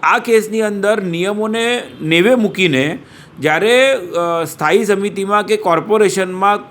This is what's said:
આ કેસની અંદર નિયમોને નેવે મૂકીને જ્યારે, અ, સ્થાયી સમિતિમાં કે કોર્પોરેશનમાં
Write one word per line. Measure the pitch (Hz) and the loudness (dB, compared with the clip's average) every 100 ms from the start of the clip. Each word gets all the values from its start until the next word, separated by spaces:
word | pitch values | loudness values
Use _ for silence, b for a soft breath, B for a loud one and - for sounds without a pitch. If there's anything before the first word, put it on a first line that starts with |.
આ | 160 233 | 0 0
કેસની | 233 226 214 220 | 2 2 2 -2
અંદર | 214 202 196 226 | -2 -2 -2 0
નિયમોને | 185 165 190 208 214 226 226 240 143 - | -2 -4 -4 -2 -4 -2 -2 -4 -6 -10
નેવે | 156 165 202 | 0 2 4
મૂકીને | 254 208 196 185 131 143 175 - B B - | 4 2 0 0 2 0 -4 -12 B B -4
જ્યારે, | 143 160 208 247 269 | -2 0 2 2 2
અ, | 262 175 165 170 165 | 0 -4 -4 -2 -2
સ્થાયી | 165 - 151 190 | -4 -2 2 2
સમિતિમાં | 208 196 202 190 190 208 190 | 2 0 -2 -4 -2 -2 0
કે | 214 | -2
કોર્પોરેશનમાં | 185 165 202 214 202 196 185 185 196 208 - | 0 0 0 2 2 0 -4 0 0 0 -4